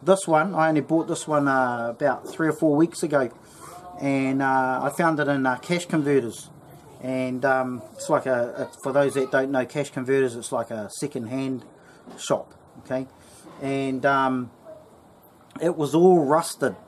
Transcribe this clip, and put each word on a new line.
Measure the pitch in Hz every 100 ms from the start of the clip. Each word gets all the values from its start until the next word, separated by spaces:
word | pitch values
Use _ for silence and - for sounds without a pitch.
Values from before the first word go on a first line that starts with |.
| 139
this | 190 185
one, | 156 170
I | 180 160
only | 156
bought | 135 160 160
this | 160 -
one, | 151 143
uh, | 135 127 120 117
about | 113 143 120 -
three | - 160
or |
four | 151 160 147
weeks | 165 -
ago, | 160 147 123 - - - - - - -
and, | 139 139 135 135
uh, | 135 131 131 131
I | 131
found | 143 170 151
it | 143
in, | 143 131
uh, | 123
Cash | - 175 175
Converters. | 160 143 139 117 104 - - - - - -
And, | 127 131 127 127 135
um, | 131 127 123 -
it's | - -
like | 151 131
a, | 123 120 117 131
a, | -
for | 139
those | 135 139
that | 131 131
don't | 139 135
know, | 139 123
Cash | 151 139
Converters, | - 123 139 131 117
it's | 113
like | 123 117
a | 113 101
second-hand | - 143 135 113 131 135 131 - - - - - -
shop, | - 107 - - - -
okay? | - 131 131 - - - - -
And, | 139 139 135 131 135
um, | 135 135 127 123 - - - - - - - _ _ - -
it | 160 170
was | 147 147
all | 180 180 139
rusted | 156 - - 131 185